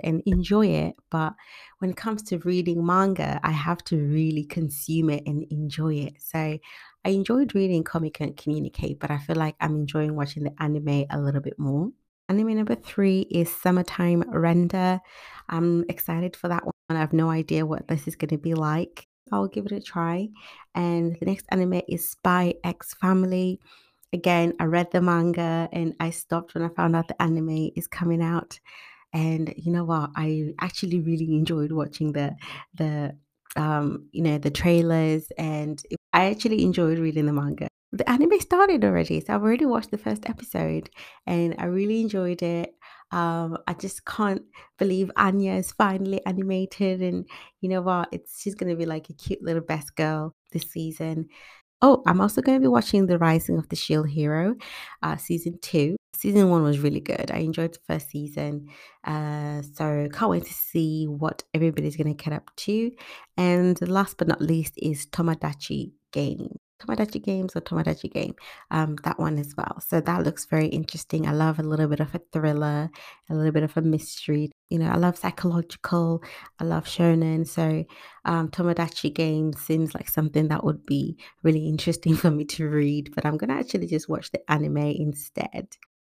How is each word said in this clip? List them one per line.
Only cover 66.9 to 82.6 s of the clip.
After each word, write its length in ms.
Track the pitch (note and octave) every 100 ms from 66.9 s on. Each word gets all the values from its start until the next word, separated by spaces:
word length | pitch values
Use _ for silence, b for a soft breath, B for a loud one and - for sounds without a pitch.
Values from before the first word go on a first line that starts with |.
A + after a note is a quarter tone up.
| A3+ G#3+ -
Games 320 | G#3 F#3+ F#3 -
or 60 |
Tomodachi 500 | - E3 D#3+ D3+ -
Game, 240 | - - - B B B
um, 260 | D#3+ D#3 D3+
that 140 | D#3 -
one 200 | D#3+ D3+
as 180 | D3 -
well. 240 | - -
So 220 | - E3
that 220 | D#3 F3
looks 220 | - E3 -
very 220 | D#3+ D#3
interesting. 600 | D3+ D#3 D#3+ - D#3+ D3+
I 40 |
love 280 | D3 D#3+ D#3
a 40 |
little 240 | D#3 D#3 D3+
bit 120 | D3
of 140 | D3+
a 80 | E3+ -
thriller, 560 | D#3+ D#3 D3 D3+ D3 D#3 B B B -
a 40 |
little 180 | D#3 D#3
bit 120 | D#3
of 120 | D3+ -
a 40 |
mystery. 680 | D#3+ D#3 - - - D3 D3+ - _
You 100 | E3
know, 100 | D#3+
I 80 | E3+
love 200 | F3 F3
psychological, 1080 | F3+ - F3+ E3+ E3+ - - F3 E3 E3 B B B -
I 40 | E3
love 200 | D#3+ -
shonen. 640 | - E3+ E3 D#3+ D#3+ E3
So, 380 | - D#3+ D#3 D#3+ B B B -
um, 240 | E3+ D#3
Tomodachi 640 | - F3 E3+ E3 - D3
Game 400 | D3 D#3+ D#3 D#3
seems 400 | D3 - D#3+ D#3+
like 160 | - -
something 380 | - D#3 D3+ D#3
that 140 | D3+
would 220 | D3+ D3+ -
be 320 | C#3 D#3 E3 B _
really 240 | E3 D#3 D#3
interesting 480 | D#3 F3 E3 E3 D#3+
<laughs> 20 |
for 140 | F3
me 140 | D3 D3
to 220 | -